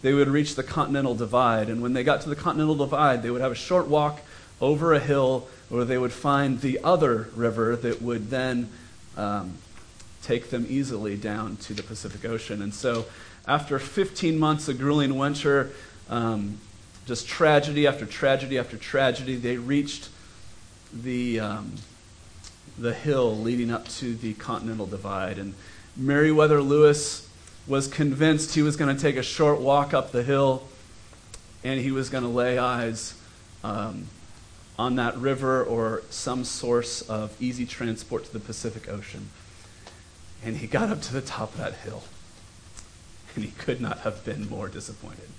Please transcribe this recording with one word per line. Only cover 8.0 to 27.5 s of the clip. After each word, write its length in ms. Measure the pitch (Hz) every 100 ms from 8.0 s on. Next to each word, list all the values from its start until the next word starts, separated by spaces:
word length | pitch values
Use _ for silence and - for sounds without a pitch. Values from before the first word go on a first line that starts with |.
would 280 | 117 117 107
then, 400 | 131 131 120 113 - - - - -
um, 400 | 101 101 92 90 - - - - - -
take 260 | - 120 -
them 160 | 123 117
easily 480 | 135 135 110 107 101
down 400 | 107 104 110 104
to 180 | -
the 100 | 104
Pacific 420 | 95 107 101 90 113
Ocean. 360 | 113 - 104
And 120 | 101
so 320 | 104 127 117 113 - - - -
after 320 | 151 147 135
fifteen 580 | - - 190 - 175 160
months 300 | 156 151 151
of 100 | 123
grueling 380 | 139 147 139 135
winter, 560 | 139 143 147 139 135 - - - -
um, 480 | 120 117 107 101 104 - - - - -
just 220 | 117 -
tragedy 600 | - 156 147 147 147 147
after 180 | 139 110
tragedy 520 | - 139 131 135 135
after 200 | 120 110
tragedy, 580 | - 135 135 123 131 127
they 220 | 120 123
reached 520 | 120 143 143 - - - - - - - - - -
the, 460 | 117 123 123 123 113
um, 340 | 107 104 101 101 - - - - - - - - - -
the 160 | 117
hill 440 | 113 151 135 120 107
leading 340 | 113 120 117
up 160 | 117 -
to 260 | - 123 117
the 180 | 113
Continental 520 | 104 - 117 113 110 95
Divide. 520 | 98 101 98 92 98
And 160 | 98 95 - - - -
Meriwether 640 | 131 143 151 156 151 147
Lewis 680 | 139 147 151 147 - - - - -